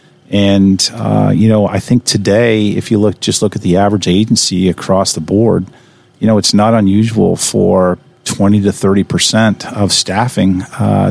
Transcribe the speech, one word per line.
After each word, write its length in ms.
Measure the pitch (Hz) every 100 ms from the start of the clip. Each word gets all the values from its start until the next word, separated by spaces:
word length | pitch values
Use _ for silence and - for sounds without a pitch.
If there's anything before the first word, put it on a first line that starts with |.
| _ _ _
And, 580 | 101 101 98 98 95 -
uh, 380 | 117 107 104 101
you 140 | 101 110
know, 180 | 107 101
I 140 | 101
think 240 | - 123
today, 640 | - 135 98 104 120 110 104
if 200 | 92 -
you 80 | 107
look, 220 | 107 -
just 220 | - -
look 140 | 104 -
at 60 |
the 140 | 92 87
average 300 | 101 104 92
agency 600 | 92 110 117 - 90 92
across 440 | - - 95 98
the 80 | -
board, 460 | 78 101 117 90 92 - _ _ _ _
you 80 | 107
know, 100 | 107
it's 160 | -
not 180 | 104 107
unusual 600 | 117 98 104 113 110 92 90
for 600 | - 104 92 95 90 90 _ _
twenty 360 | - - 98 104
to 100 | 98
thirty 300 | - 98 98
percent 640 | 92 87 - 110 113 92 -
of 180 | 107 98
staffing, 720 | - - 95 127 - 95 92 95 -
uh, 320 | 104 98 98